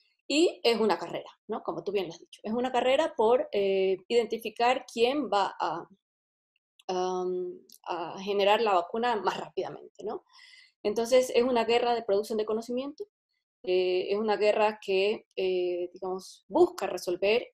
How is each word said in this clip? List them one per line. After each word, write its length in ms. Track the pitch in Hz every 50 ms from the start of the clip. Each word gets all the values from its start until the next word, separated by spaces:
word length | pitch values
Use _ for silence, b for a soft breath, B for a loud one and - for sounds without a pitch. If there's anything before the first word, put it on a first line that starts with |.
| _ _ _ _ _ -
Y 300 | 277 294 330 370 - - -
es 160 | 233 233 214
una 200 | 220 214 175 165
carrera, 320 | 170 165 156 - - - - _ _
¿no? 160 | - 208 254 -
Como 200 | - 175 156 165
tú 80 | -
bien 160 | 190 202 185
lo 60 | 156 160
has 80 | -
dicho. 200 | - - - - -
Es 100 | 208 220
una 180 | 247 247 254
carrera 440 | 254 240 247 254 262 269 320 - -
por, 320 | - 226 220 240 262 302 - -
eh, 440 | 208 196 196 196 190 190 190 190 185 - -
identificar 760 | 240 240 233 220 - 226 - 226 214 - 233 240 262 269 - - -
quién 380 | 233 226 240 277 302 277 202
va 260 | 202 202 190 - - -
a, 300 | - 175 156 165 - - 196 _ _ _ _ _ _ _ _ _ _ _ _ _ _ _ _ _ _ -
am, 720 | 185 185 185 185 185 180 180 180 185 180 180 180 180 - - - - - _
a 360 | - 180 165 170 160 - 190
generar 400 | 190 202 202 202 196 196 208 220
la 140 | 233 214 196
vacuna 420 | 175 170 - - 226 233 247 233
más 220 | 208 180 208 226 -
rápidamente, 680 | 180 156 - 202 175 147 147 135 - - _ - -
¿no? 200 | 202 - 359 - B B B B B B B B B B _ -
Entonces, 500 | 208 208 226 233 226 262 254 254 254 -
es 80 | - 240
una 200 | 262 254 233 226
guerra 300 | 226 233 240 240 240 240
de 80 | 233 233
producción 340 | - 196 202 214 - 233
de 80 | 214 214
conocimiento, 600 | 220 220 220 233 - 240 247 269 285 302 - 415 - _ _ _ _ _ _ _ _ _ _ -
eh, 460 | 185 185 185 185 180 180 180 180 -
es 80 | 202 202
una 180 | 220 214 208
guerra 420 | 180 208 208 208 214 214 214 214 214 -
que, 420 | - 196 190 190 208 220 220 - _ _
eh, 560 | - 190 185 185 180 180 180 180 175 180 175 -
digamos, 500 | - 190 185 185 190 185 - - - _
busca 400 | - 190 - 359 349 - - 208
resolver 600 | 185 - 180 - - 180 175 - 202 220 247 - -